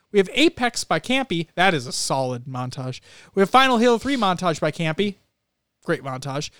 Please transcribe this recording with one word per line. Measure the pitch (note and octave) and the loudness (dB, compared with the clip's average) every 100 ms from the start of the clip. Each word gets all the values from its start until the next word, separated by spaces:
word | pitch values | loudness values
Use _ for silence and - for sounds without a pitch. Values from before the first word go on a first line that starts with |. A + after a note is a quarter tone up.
| _ | _
We | G#3 | 0
have | F#3 | 2
Apex | - E4 - B3 - | 2 2 2 -4 -2
by | - D#3+ | -2 -2
Campy. | - C4 C4+ E3+ D#3+ | 0 -2 0 -4 -4
That | - F#3+ D#3+ | 0 2 2
is | A#2+ | -2
a | |
solid | - - C#3 C3 B2 C3 | -6 -2 -2 -2 -6 -8
montage. | B2+ B2+ C3+ B2+ - - - - - | -8 -8 -8 -8 -10 -14 -20 -6 0
We | |
have | F#3+ | 4
Final | B3+ C4 A#3 | 6 6 4
Halo | B3 A#3 | 4 2
Three | B3+ C#4 | 0 0
montage | G3 F3 F#3 D#3 | 0 0 -2 -2
by | D#3 | -2
Campy. | - D#3+ D#3 G#3 - _ _ _ _ _ _ - | -2 -2 -2 -2 -4 _ _ _ _ _ _ -6
Great | E3 | -4
montage. | C3+ C3 C#3 C3+ - | -6 -10 -8 -8 -8